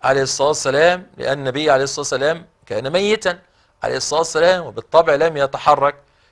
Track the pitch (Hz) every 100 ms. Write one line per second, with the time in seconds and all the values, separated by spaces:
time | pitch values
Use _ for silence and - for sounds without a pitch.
0 | 127 139 135 - 143 151 135 143 170 180
1 | - - 120 143 135 135 151 135 139 -
2 | 139 131 147 170 - _ _ 107 135 180
3 | 202 214 185 175 _ _ _ _ 113 131
4 | - 151 165 156 175 185 143 104 - 160
5 | 160 143 165 147 135 127 156 143 139 -
6 | _ _ _